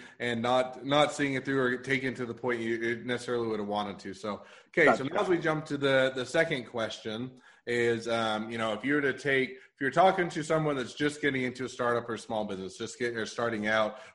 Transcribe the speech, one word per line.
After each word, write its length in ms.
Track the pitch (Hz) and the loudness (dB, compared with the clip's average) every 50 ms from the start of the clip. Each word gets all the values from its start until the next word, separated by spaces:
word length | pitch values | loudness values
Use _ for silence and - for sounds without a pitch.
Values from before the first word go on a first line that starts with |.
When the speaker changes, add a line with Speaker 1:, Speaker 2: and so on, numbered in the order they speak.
| - - - - | -14 -18 -12 -6
Speaker 1:
and 220 | 120 120 120 113 | -4 -4 -2 0
not, 440 | 113 120 127 127 127 131 - - 120 | 0 2 4 4 2 2 -2 -8 -2
not 280 | 139 139 147 147 139 - | 2 4 4 4 4 2
seeing 220 | - 143 139 135 | 0 0 0 0
it 100 | 131 131 | -2 -2
through 160 | 139 135 135 | 0 0 2
or 160 | 127 123 123 123 | 2 2 0 -2
taking 320 | 123 131 135 131 131 131 | -2 -2 -2 0 0 -2
it 60 | 120 - | -4 -4
to 80 | 127 | -6
the 80 | 117 117 | -8 -8
point 260 | - - 127 120 117 | -6 -2 -2 -2 0
you, 160 | 113 113 117 | 0 -2 -2
you 280 | 113 117 117 120 113 - | 0 0 -2 -2 -2 -2
necessarily 420 | 123 123 117 - - 123 120 117 113 | -4 -4 -4 -2 -2 -2 -2 0 -2
would 120 | 107 104 | -2 -2
have 80 | 104 101 | -2 -2
wanted 280 | 104 104 104 101 95 87 | -2 -2 -2 -4 -6 -10
to. 140 | - 101 92 | -10 -12 -12
So, 280 | - - 107 101 98 - - - - - _ | -10 -8 -8 -8 -8 -8 -16 -20 -20 -16 _
okay. 160 | - - 160 | 2 6 6
Speaker 2:
That's 120 | 143 - - | 6 6 6
Speaker 1:
So 80 | 131 | 2
now 100 | 143 165 | -2 -2
as 60 | 196 | 0
Speaker 2:
right. 80 | 202 185 | 2 2
Speaker 1:
we 80 | 180 165 | 2 2
jump 280 | 151 160 156 156 151 - | 2 0 0 0 -2 -4
to 100 | 147 135 | -4 0
the, 340 | 139 139 135 131 131 131 131 | 2 4 4 4 4 4 2
the 120 | 135 127 | -2 -6
second 400 | - - 165 165 160 156 131 117 | -2 2 2 2 2 0 -6 -6
question 680 | - - 117 110 107 - - - 113 107 110 123 127 127 - - - - _ - 117 | -6 -4 -4 -4 -4 -4 -8 -8 -8 -6 -6 -6 -8 -10 -16 -20 -20 -20 _ -6 -2
is, 400 | 120 120 117 117 117 113 107 117 | 0 2 4 4 2 2 0 -2
um, 420 | 117 117 113 110 107 107 110 110 | 0 0 2 2 0 -2 -2 -4
you 60 | 117 113 | -4 -2
know, 160 | 113 113 107 | -2 0 -2
if 100 | 104 123 | -2 0
you 120 | 135 143 | 0 0
were 60 | 147 | 2
to 120 | 139 135 123 | 2 0 -2
take, 380 | - - 143 139 131 131 120 | -2 0 0 2 2 2 0
if 280 | - - - - _ - | -4 -12 -20 -20 _ -4
you're 120 | 139 135 | -4 0
talking 360 | 127 165 180 190 185 190 175 165 | 4 6 6 6 6 4 0 -2
to 140 | - 165 147 | -2 -4 -2
someone 320 | 156 165 156 156 151 147 | 0 0 2 2 2 0
that's 180 | 131 123 110 - | 0 -2 -6 -4
just 280 | - 147 147 147 - | -2 0 0 0 0
getting 220 | - 143 131 131 127 | 0 0 0 2 -2
into 200 | 127 123 - 131 | -2 -4 -6 -8
a 60 | 117 | -8
startup 400 | - - 127 120 120 120 117 117 | -4 -2 0 2 2 0 0 -4
or 80 | 113 107 | -8 -8
small 260 | - - 117 107 107 | -6 -6 -4 -4 -2
business, 340 | 101 98 95 95 92 - - | -2 -4 -6 -6 -8 -8 -8
just 220 | 117 110 - - | -10 -8 -6 -4
get, 160 | 123 120 120 | -4 -2 -2
or 100 | 113 107 | -2 -6
starting 420 | 104 - - 120 117 113 104 104 107 | -6 -4 -2 -2 -2 -2 -2 0 2
out, 320 | 110 110 107 107 104 - - - - | 2 2 2 0 -2 -8 -16 -14 -4